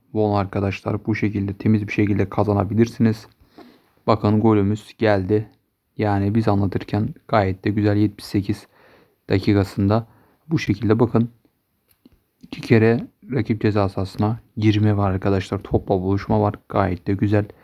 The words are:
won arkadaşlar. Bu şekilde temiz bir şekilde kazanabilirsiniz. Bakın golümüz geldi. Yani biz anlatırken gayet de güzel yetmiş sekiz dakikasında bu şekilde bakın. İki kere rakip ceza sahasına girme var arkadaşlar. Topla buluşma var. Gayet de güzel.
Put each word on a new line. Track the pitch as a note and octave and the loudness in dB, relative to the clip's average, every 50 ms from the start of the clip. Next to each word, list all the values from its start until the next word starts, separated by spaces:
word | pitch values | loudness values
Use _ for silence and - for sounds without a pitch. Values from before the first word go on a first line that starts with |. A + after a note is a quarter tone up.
| _ | _
won | _ - G#2+ G#2+ G#2 G#2 | _ -4 -2 0 2 2
arkadaşlar. | G2+ G2 F#2+ - G#2 G2+ G2 G2 - - A2 G#2+ G#2 - | 0 -2 -2 -4 -2 -2 -2 -4 -4 -6 -6 -6 -6 -4
Bu | - A2 | -4 -4
şekilde | G#2 - G#2 G#2 G#2 G2+ G2 G2 | -2 -2 -2 -2 -2 -4 -4 -6
temiz | - - - A2 G#2+ G2+ G2+ | -4 0 0 0 0 0 -2
bir | - | -2
şekilde | - G#2+ G2+ G#2 G2 G2+ G2 | -2 0 0 0 0 -2 -2
kazanabilirsiniz. | - - G#2 G#2+ G2+ G2+ F#2+ G2 G#2 G#2+ A#2 A2+ A2+ - A#2+ A2+ A2 - - - _ _ _ _ _ - - - _ _ _ _ _ _ _ | 0 -2 0 0 2 0 0 0 2 2 0 0 2 0 0 0 0 -2 -8 -18 _ _ _ _ _ -20 -20 -20 _ _ _ _ _ _ _
Bakın | - A2+ G#2+ - G#2 G#2+ G#2+ | -2 -2 0 2 0 2 4
golümüz | G#2 A2+ G#2+ G#2 G2 G2 G#2+ G#2+ - - - _ | 4 4 4 4 2 0 -2 -4 -8 -16 -8 _
geldi. | A2+ G#2+ G#2 G2 F#2+ F#2 G#2+ G#2+ A2 - _ _ _ _ _ _ _ _ _ - | 0 0 2 0 0 0 -2 -2 -2 -4 _ _ _ _ _ _ _ _ _ -4
Yani | G#2+ G#2 G2+ G2 G2 G2+ G#2 | -2 -2 0 0 0 0 0
biz | A#2 A2 A2 | 0 2 2
anlatırken | G2+ G2 G2+ F#2+ - F#2+ - - - G#2 A2 - D#3 - _ - | 2 2 0 0 -2 -4 -6 -4 -4 -4 -4 -4 -6 -10 _ -2
gayet | - A2 G2 F#2+ F#2+ - - | 0 0 0 0 -2 -4 -4
de | A2 | -4
güzel | G2+ G#2+ G#2 G#2 G#2 | -2 0 0 0 2
yetmiş | G#2 G#2+ G#2 G#2 - - | 2 0 0 -2 -6 -16
sekiz | - - G#2 G2 G2 G#2 - - _ _ _ _ _ _ _ _ _ _ _ _ - | -6 -4 -4 -2 -2 -6 -6 -8 _ _ _ _ _ _ _ _ _ _ _ _ -2
dakikasında | G2+ G2 G2 - G#2 G2+ G2 - - - G2+ G2 G#2 A2+ A2+ - _ _ _ _ _ _ _ - | -2 0 2 2 2 2 2 0 -2 -2 0 0 0 0 -2 -6 _ _ _ _ _ _ _ -4
bu | E3 - | -4 -4
şekilde | - - G#2+ G2 A#2+ G2+ A2 A#2 | -2 -2 -4 -2 0 0 2 2
bakın. | B2+ A#2 - A2+ A#2 A#2 - _ _ _ _ _ _ _ _ _ _ _ _ _ _ _ _ _ _ _ _ _ - | 2 2 2 0 0 0 -4 _ _ _ _ _ _ _ _ _ _ _ _ _ _ _ _ _ _ _ _ _ -20
İki | - - - | -18 -16 -16
kere | - - B2+ A2+ G#2+ A2+ A#2 B2 - - - _ - - C3 | 0 2 4 6 6 4 4 2 -2 -8 -14 _ -14 -8 -6
rakip | C3+ G#2 - A2 G#2 - | -6 -2 -2 -4 -2 0
ceza | A2 G2+ G#2+ G2+ F#2+ | 0 2 2 0 0
sahasına | - - G2 F#2+ - - G#2+ G#2+ A#2 A2+ - _ _ | -2 -4 -6 -6 -4 -4 -2 -2 -2 -4 -8 _ _
girme | - G#2 A2 G#2 G#2+ G#2+ G#2+ G#2 | 0 2 2 4 4 2 2 2
var | G2+ G2+ G2 | 2 0 0
arkadaşlar. | F#2 F#2+ - G#2 G2 F#2+ F#2 - - G2 - | 0 0 0 0 0 0 -2 -4 -6 -8 -4
Topla | - - A2 - - G#2 F#2 | -2 -2 -2 0 0 -2 0
buluşma | F2+ F#2+ G2 G2 - - G#2+ G#2+ | 0 0 -2 -2 0 0 0 0
var. | G#2 G#2 G#2 - - _ | 2 0 -2 -4 -12 _
Gayet | - A2 G2 F#2 F2+ E2 - | -2 -2 0 0 -2 -4 -4
de | - G2+ | -4 -2
güzel. | G2+ G#2+ G2+ G#2 G#2 G#2 - - - | -2 0 2 2 0 0 -2 -8 -20